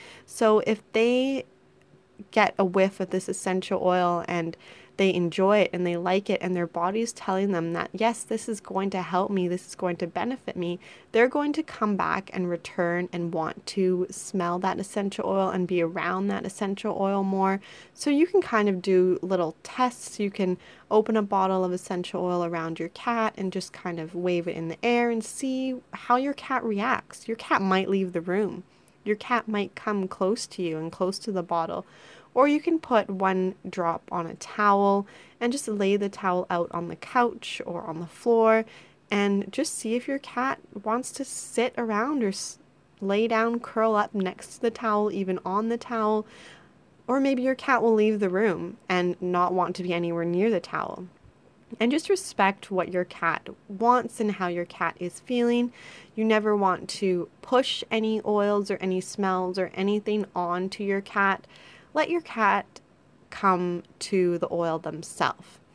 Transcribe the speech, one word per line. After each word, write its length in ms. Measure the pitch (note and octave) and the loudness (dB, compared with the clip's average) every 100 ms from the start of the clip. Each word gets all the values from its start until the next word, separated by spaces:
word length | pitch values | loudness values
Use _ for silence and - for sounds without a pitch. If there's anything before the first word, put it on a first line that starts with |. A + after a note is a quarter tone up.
| - - - | -20 -20 -18
So 340 | - A3+ G#3+ - | 2 4 6 4
if 160 | G#3+ - | -2 -2
they 520 | A3 A#3 B3 C4 C4+ - _ _ _ _ - _ - - | 2 4 4 2 -2 -6 _ _ _ _ -20 _ -20 -2
get 240 | - G3+ - | 2 2 4
a 80 | F#3+ | 2
whiff 340 | F#3+ F#3+ - | 4 2 2
of 120 | F#3 | -4
this 180 | F#3+ - | -2 -4
essential 520 | G3 F#3+ F#3 F#3 F#3+ | -6 -2 -2 0 0
oil 420 | F3+ F3+ F3 F3 - | 2 4 4 0 -2
and 300 | F3 E3 - - - - - | -4 -4 -8 -18 -20 -20 0
they 160 | G3 | 2
enjoy 440 | F3+ F3 D#3+ F#3+ G#3 | 2 0 2 4 6
it 120 | F#3+ | 4
and 120 | F3+ F3 | 2 -2
they 120 | E3+ | 0
like 320 | F3+ F#3 G3+ | 0 0 0
it 100 | F#3+ | -2
and 140 | F3+ F3+ | 0 -2
their 100 | E3+ | -2
body's 460 | E3+ F3 G#3+ A3+ | 0 0 0 -4
telling 400 | - - F#3+ G3 | -4 -2 0 2
them 220 | F3 E3 | 0 0
that, 160 | E3+ - | -2 -4
"Yes, 320 | F#3+ A3 A#3 | 0 0 0
this 240 | - A3 - | -4 -6 -4
is 140 | G#3 | -8
going 280 | - F#3+ G3 | -4 -2 -2
to 100 | F#3+ | -2
help 280 | D#3+ F3+ G3 | -2 0 0
me, 200 | G3 F3+ | 0 0
this 180 | F3+ - | -2 -6
is 80 | - | -6
going 220 | F#3 F3 | -4 -4
to 100 | E3+ | -4
benefit 480 | F3+ G#3+ C4 - - | -4 -4 -4 -8 -6
me," 240 | F3 F3 - - - | -6 -6 -10 -20 -2
they're 160 | A3+ B3 | 4 4
going 240 | D4 D4 | 4 0
to 120 | D4 | -2
come 340 | D#4 - G#3+ G3 | -6 -4 -2 0
back 320 | E3 E3 - | 0 -2 -4
and 180 | - F3+ | -4 -2
return 600 | E3+ - - F3 F3 F3+ | -4 -6 -2 0 0 -2
and 220 | F3+ E3+ | -4 -4
want 320 | E3 D#3 - - | -2 -4 -6 -8
to 420 | - F#3 F3+ F3+ | 0 2 2 -2
smell 480 | - - G3 F3 F3+ | -8 -6 -2 -2 0
that 200 | F#3+ - | -2 -2
essential 480 | G3 G#3+ G3 G3 G#3 | -4 -4 -4 -4 -2
oil 220 | G3 F#3+ | 0 0
and 180 | F#3 F3+ | 0 0
be 140 | F3+ | 0
around 460 | E3 E3+ E3 F#3 G3+ | 0 0 -2 0 -2
that 180 | G3 F#3+ | -2 -6
essential 500 | - G3 G3 G#3+ - | -4 -4 -2 -4 0
oil 280 | G3 G3 G3 | 0 0 0
more. 340 | F#3+ F#3+ G3 - - - | 2 2 0 -4 -20 -20
So 160 | - - | -6 0
you 160 | C#4+ F4 | 4 4
can 160 | G4 | 4
kind 280 | - A3 G#3 | 2 2 2
of 120 | F#3 | 0
do 380 | F#3 F#3 F#3 F3+ | 2 4 4 2
little 360 | F#3 F#3 D#3+ - | 0 0 0 -4
tests. 540 | - - B3+ B3 - - | -14 0 0 0 -14 -4
You 140 | G3+ | -4
can 260 | G3 F#3 F3+ - - - | 0 -2 -2 -6 -20 2
open 280 | G#3+ A3 A3 | 2 4 0
a 40 | |
bottle 440 | G3+ G3 F#3+ F#3+ F#3 | 2 2 2 2 0
of 80 | |
essential 500 | F3+ - F3+ F3 F#3 | -2 -4 -6 -4 -4
oil 220 | F3+ F3 E3+ | -2 0 -2
around 340 | E3+ E3 D#3+ | -4 -6 -6
your 80 | E3+ | -8
cat 460 | - - A#3 A3 - | -6 -4 0 -2 -2
and 140 | F#3+ | -4
just 220 | F#3+ - | -4 -8
kind 260 | - F#3 E3+ | -10 -8 -8
of 160 | D#3+ E3+ | -8 -4
wave 320 | F3+ F3 E3+ | 0 0 -2
it 80 | - | -4
in 140 | E3 | -6
the 80 | - | -2
air 280 | A#3 A#3+ A#3+ | 0 2 2
and 120 | A3+ | 0
see 540 | A3 - C4+ C4 C4 B3+ - | -4 -6 -4 -2 -4 -6 -10
how 240 | - - B3 | -16 0 2
your 180 | C#4 | 2
cat 300 | C#4 - C4 | -4 -4 -4
reacts. 640 | A3+ G3+ A3+ A#3+ - - - | -2 -2 0 -2 -4 -16 -8
Your 80 | A3+ | -8
cat 260 | - - | 0 2
might 280 | G3 F#3+ F#3+ | 4 2 2
leave 240 | G3 F#3 | 0 0
the 80 | F3 | -4
room. 420 | F3 F#3 G3+ E3+ - _ - _ | -2 0 0 -4 -14 _ -20 _
Your 140 | G3+ G#3 | -4 -4
cat 320 | - A#3+ A3 | 0 -2 0
might 260 | G#3 F#3+ - | -2 -2 -6
come 320 | - G#3 F#3+ | -4 -2 -2
close 400 | - F#3+ A#3+ - | -2 0 0 -4
to 160 | - | -6
you 140 | F3 D#3 | -4 -4
and 120 | D#3+ | -6
close 300 | - F#3 G3 | -2 -2 -2
to 140 | - | -4
the 100 | F#3+ | -4
bottle. 420 | F3 E3+ E3 F3 - - - - - | -2 -2 -2 -4 -8 -20 -20 -20 -4
Or 160 | - C#4+ | 4 4
you 100 | D4 | 4
can 200 | E4+ D#4+ | 2 -2
put 300 | - A#3 G3 | 2 2 2
one 460 | F#3+ F#3+ F#3 F#3 F#3 F#3+ | 0 0 2 0 -4 -10
drop 400 | F#3 E3+ E3+ - | -4 -2 -2 -4
on 160 | F3+ E3 | -6 -6
a 60 | - | -10
towel 720 | - - G#3 G3+ G3+ G3 G3+ - - _ | -12 0 4 6 4 2 0 -12 -20 _
and 140 | A#3+ | -2
just 160 | C#4 - | -2 -4
lay 260 | G#3 G3 G3+ | 0 2 2
the 140 | G3+ | 0
towel 360 | G3 F#3+ F3+ F3+ | -2 0 0 0
out 200 | F3 E3+ | -2 0
on 180 | E3+ E3+ | -4 -6
the 80 | E3 | -10
couch 640 | - C4 A#3+ - - - - | -2 2 2 0 -10 -10 -8
or 180 | F3 | -8
on 180 | - D#3+ | -8 -8
the 60 | F3 | -10
floor 580 | - A#3+ A3+ A3 A3 A3 - - _ _ | -4 4 6 8 6 2 -10 -20 _ _
and 400 | G3+ G3+ G3 - | 0 2 2 0
just 200 | - D#4+ | -4 -4
see 220 | - A3 A#3+ | -4 -2 -4
if 100 | B3 | -2
your 140 | C#4 | -6
cat 400 | - - C4 - - G3+ | -6 -4 -4 -4 -10 -10
wants 280 | G#3+ A#3 B3+ | -4 -2 -4
to 100 | - | -8
sit 500 | C4+ - - - A#3+ - | -10 -8 -6 -2 -2 -2
around 460 | A#3 G#3 B3 D4+ | -2 0 0 0
or 60 | G#3 | 0
s-, 280 | G3 - - _ _ _ _ | -2 -8 -12 _ _ _ _
lay 280 | G3 G3+ A3+ | -2 2 2
down, 320 | A3 A3+ A#3 | 2 2 0
curl 340 | - A3+ A3+ G#3 | -4 0 2 2
up 180 | G#3 | 0
next 420 | G#3 F#3 - - - | 0 -2 -4 -16 -4
to 60 | |
the 80 | A#3 | -4
towel, 420 | A3+ A#3 G#3 G#3 | -2 0 0 0
even 260 | G3+ F#3+ F#3 F3+ | -2 -2 -2 -2
on 240 | G3 A3+ | -2 0
the 80 | A#3 | -4
towel. 480 | - A#3 G#3+ G#3+ G#3+ - - - - _ _ _ - | -4 -2 0 0 -2 -14 -20 -20 -20 _ _ _ -2
Or 140 | C4 | 2
maybe 220 | C4+ C4 | 2 2
your 120 | B3+ C4 | 0 0
cat 260 | - B3 | 2 4
will 120 | A3+ | 4
leave 260 | A3 G#3+ G#3+ | 6 4 4
the 80 | G3 | 2
room 500 | F#3 A3 F3 E3+ G#3 - | 2 2 0 -4 -10 -2
and 260 | F#3 F3+ F3 | 0 2 0
not 320 | F3+ F3+ F3+ | 0 2 2
want 220 | F3+ F3 F3+ | 2 0 -2
to 60 | |
be 100 | F3+ | -2
anywhere 320 | E3+ E3+ E3+ E3+ | -2 -2 -2 0
near 240 | F3 A3 | 2 2
the 100 | G3 | 2
towel. 480 | - - - - F3+ _ - _ _ _ _ - | -2 -6 -6 -8 -14 _ -20 _ _ _ _ -2
And 100 | A#3 | 0
just 200 | D4 - | 0 2
respect 600 | G4+ - - G3 G3 - | 0 0 2 2 2 -4
what 220 | F#3 F3 | -2 0
your 140 | F3+ F3+ | -2 -4
cat 420 | - E3 D#3 - - _ | -2 -2 -2 -6 -18 _
wants 500 | G3 A#3 B3 A3+ - | 0 4 4 2 -2
and 140 | G#3+ | -2
how 140 | F#3+ F3+ | 0 -2
your 180 | F3 F3 | -4 -6
cat 320 | - E3+ - | -4 -4 -2
is 220 | F3 - | -8 -10
feeling. 500 | - B3 A#3+ A#3+ A#3+ - - - - - | -4 0 2 4 0 -4 -20 -20 -12 -2
You 100 | A3 | 4
never 280 | G#3+ G#3+ | 4 4
want 360 | G#3 F#3+ F3+ - | 2 2 0 -4
to 400 | - G3 F3+ E3+ _ | -2 0 0 -2 _
push 400 | - B3+ C4+ - - | 2 2 2 -4 -4
any 320 | A3 A3 A3 - | -2 0 0 0
oils 440 | G#3 G3+ G#3 G3+ | 2 2 2 0
or 80 | G3 | -4
any 180 | F#3+ F#3 | -2 -2
smells 580 | F3+ - F#3+ F#3 F#3 F#3 | -4 -4 0 0 -2 -2
or 140 | F#3 | -4
anything 520 | - G3 G#3 G#3 G#3+ G3 F3+ | 0 0 0 0 -2 -2 -4
onto 480 | F3 F3+ F#3+ - | -2 -2 -4 -4
your 180 | G3+ G3 | -2 -2
cat. 460 | G3 G#3 G3 F#3+ - - - - - | -2 0 2 0 -6 -20 -20 -20 -6
Let 160 | D4+ D#4 | -2 0
your 120 | E4+ | -2
cat 600 | - A#3 G#3 G3 - - _ _ _ _ _ | -4 0 2 2 -2 -16 _ _ _ _ _
come 540 | - G3 F3+ F3+ F3 - - | 0 2 4 2 -4 -8 -14
to 380 | - F#3+ F3+ E3+ | -2 2 2 2
the 120 | F3 | -2
oil 280 | E3+ E3+ D#3+ | 0 0 -2
themselves. 800 | E3+ D#3+ - - C3+ - - - _ | -4 -10 -12 -2 0 0 -12 -20 _